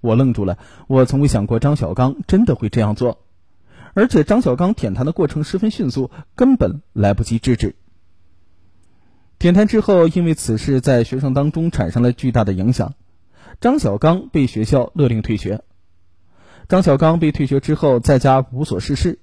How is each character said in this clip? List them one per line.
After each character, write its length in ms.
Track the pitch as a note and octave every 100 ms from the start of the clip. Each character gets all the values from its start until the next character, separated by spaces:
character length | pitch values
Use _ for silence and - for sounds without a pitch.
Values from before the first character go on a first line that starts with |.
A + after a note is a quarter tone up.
我 140 | A#2+ A2
愣 180 | C3
住 120 | A2+ F#2+
了， 120 | F2 - - -
我 160 | C3
从 160 | B2+ C#3
未 80 | C#3+
想 180 | A#2+ G2+
过 140 | A2+
张 160 | - D3
小 180 | D#2
刚 220 | F#2 B2+ C#3 -
真 200 | F#3 A#3
的 100 | C#3+
会 140 | -
这 100 | B2
样 160 | G#2 G#2+
做， 240 | B2 - _ _ _ _ _ - -
而 140 | - B3
且 160 | E3+
张 180 | D3 G#3+
小 140 | F3 B2+
刚 180 | F3+
舔 220 | A3+ A2+ G2
痰 80 |
的 80 | C3
过 160 | - C#3+
程 160 | D#3
十 140 | D3 F#3+
分 140 | A3
迅 200 | - D#3+
速， 180 | C#3 B2 - - -
根 200 | B3+ C4
本 260 | F#2+ C#3+ _
来 200 | - G2+
不 100 | G2+
及 140 | A2 A2+
制 200 | - A#2+
止。 180 | G#2+ - _ _ _ - - - _ _ - _ _ _ _ _ _ _
舔 140 | F3
痰 140 | F3+ G#3+
之 140 | A3
后， 260 | G#3 F#3 E3
因 160 | F3+
为 120 | E3+ D#3
此 220 | - A2
事 220 | - C3+
在 240 | C3+ B2+
学 160 | A#2 C3
生 140 | C#3
当 180 | C3 D3
中 180 | E3 E3
产 220 | - E2+
生 100 | A#2
了 120 | A#2+
巨 180 | A#2+ C3
大 140 | A#2 G2+
的 80 |
影 180 | F#2 G2+
响， 220 | B2+ A2+ - _ _ _ _ - -
张 180 | A#3+ C#4+
小 200 | C#3 G2+
刚 320 | D#3 F3+ -
被 180 | D#3+ C3
学 160 | G#2+
校 280 | A2 C#3 A#2+ -
勒 140 | C3+
令 120 | A2+
退 140 | - G#2+
学。 280 | F#2+ G#2 - _ _ _ _ _ _ _ _ - -
张 120 | F#3
小 140 | F#3+ C#3
刚 240 | D#3+ E3
被 140 | D#3
退 120 | - C#3
学 140 | C#3
之 160 | - D3
后， 240 | D3+ B2
在 200 | - C3+
家 260 | C#3 C3 C3
无 100 | B2
所 160 | D3+ F2+
事 160 | - C#3+
事 240 | F3 -